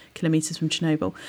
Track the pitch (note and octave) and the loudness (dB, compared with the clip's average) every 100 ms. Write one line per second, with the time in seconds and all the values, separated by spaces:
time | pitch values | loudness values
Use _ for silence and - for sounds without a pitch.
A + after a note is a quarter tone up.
0 | - - E3 D#3+ D#3 E3 D#3+ - E3 D3+ | -20 -2 2 2 2 -2 -2 0 2 2
1 | F#2 - | 0 -6